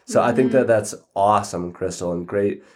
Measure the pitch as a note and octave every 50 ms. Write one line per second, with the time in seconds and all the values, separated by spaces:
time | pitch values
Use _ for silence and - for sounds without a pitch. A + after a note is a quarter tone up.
0 | _ - C#3 - - B2 A#2 C3 B2+ B2 B2+ C3 A#2+ A#2 A2+ G#2+ G#2 - - -
1 | _ _ - G2 G2 G#2 G#2+ G2+ F#2+ - - F2 F2 F2 F2 - F#2 F#2 F2 -
2 | F#2 F2 F2 F2 F2 F2 G#2 G2+ G2+ G2+ F#2+ - - _ _